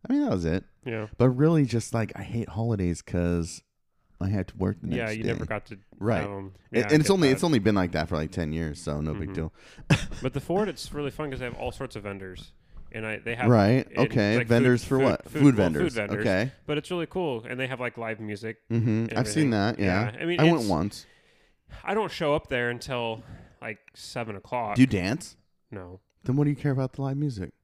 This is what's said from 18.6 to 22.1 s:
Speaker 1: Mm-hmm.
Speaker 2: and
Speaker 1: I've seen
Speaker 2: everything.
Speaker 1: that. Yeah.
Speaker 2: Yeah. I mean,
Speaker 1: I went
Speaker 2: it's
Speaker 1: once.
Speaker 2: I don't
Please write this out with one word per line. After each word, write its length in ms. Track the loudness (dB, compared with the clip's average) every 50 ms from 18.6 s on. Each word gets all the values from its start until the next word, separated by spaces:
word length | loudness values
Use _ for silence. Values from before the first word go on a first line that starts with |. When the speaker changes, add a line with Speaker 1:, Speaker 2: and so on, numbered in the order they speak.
| _ _
Speaker 1:
Mm-hmm. 180 | 0 2 2 2
Speaker 2:
and 240 | 2 2 0 0 0
Speaker 1:
I've 120 | 0 0
seen 260 | 2 2 2 4 4 4
Speaker 2:
everything. 240 | 4 2 2 2 2
Speaker 1:
that. 0 |
Yeah. 320 | 2 2 2 2 0 0
Speaker 2:
Yeah. 100 | -2 -4
I 40 | -2
mean, 120 | -2 2 4
Speaker 1:
I 40 | 6
went 140 | 6 6 4
Speaker 2:
it's 60 | 2 0
Speaker 1:
once. 380 | 2 2 0 -2 -4 -8 -18 _ _ _ _ _ _ _ _ _ _ _ _ _ -20 -12
Speaker 2:
I 120 | -6 -4 -2
don't 180 | -2 -2 -2